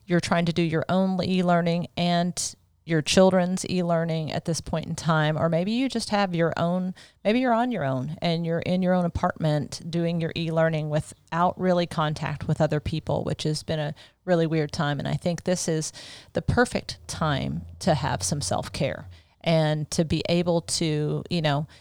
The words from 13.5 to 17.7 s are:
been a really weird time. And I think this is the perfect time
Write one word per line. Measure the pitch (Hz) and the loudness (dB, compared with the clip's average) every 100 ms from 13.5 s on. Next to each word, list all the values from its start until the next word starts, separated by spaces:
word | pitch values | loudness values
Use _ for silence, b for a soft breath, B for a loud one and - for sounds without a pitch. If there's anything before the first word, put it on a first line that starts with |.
| 156 | -4
been | - 160 | -4 -4
a | 151 151 B B | -4 -8 B B
really | 185 170 165 | 0 2 2
weird | 160 151 | 0 -2
time. | - 147 143 | -2 -2 -2
And | - | -2
I | 143 | -2
think | 180 170 | -2 -2
this | - 180 - | -2 -2 0
is | 160 160 B B B B | -2 -4 B B B B
the | - | -4
perfect | - - 247 - - - - | 0 2 2 -2 -8 -12 -14
time | - 160 139 139 147 - | -4 -2 -2 -2 -6 -8